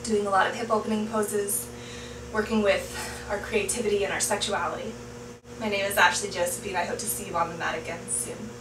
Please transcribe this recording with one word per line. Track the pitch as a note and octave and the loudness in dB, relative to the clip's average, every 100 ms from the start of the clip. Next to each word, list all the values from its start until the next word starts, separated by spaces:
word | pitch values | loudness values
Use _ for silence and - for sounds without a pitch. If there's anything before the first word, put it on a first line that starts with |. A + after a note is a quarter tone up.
doing | A#3 G#3+ G3+ | 2 2 4
a | |
lot | F#3+ - | 6 4
of | A#3 | 2
hip | A3+ | 2
opening | A3 G#3 G#3+ G#3+ | 2 2 0 0
poses, | A3 G#3 G#3 G3+ - - - - - - - - | 0 2 0 0 -2 -4 -10 -12 -10 -10 -10 -4
working | G#3+ G#3+ A3 | -2 2 4
with | G3+ F#3 - - - - - | 6 4 2 -8 -8 -8 -4
our | G3+ | -4
creativity | - G#3+ F#3+ - G#3+ G3+ | 0 0 0 0 2 2
and | G3 | 2
our | - | 0
sexuality. | - G#3 G3+ G3 F3 - G#3+ A3+ - - - - - - | 0 0 0 0 0 -4 -6 -8 -10 -12 -14 -14 -14 -6
My | A3 | -2
name | G3+ G3 | 0 2
is | G3+ | 6
Ashley | F#3+ - G3+ | 6 4 -2
Josephine. | F3 F3 - G#3 F#3 | 0 0 0 -2 -2
I | F3 | 0
hope | - | -2
to | G#3 | -2
see | - G3 | -4 -2
you | E3+ | 0
on | F3 | 0
the | E3+ | 0
mat | D#3+ D#3+ | -2 -2
again | - - - | -4 -8 -4
soon. | - D3 A2 - - | -2 -2 -6 -8 -10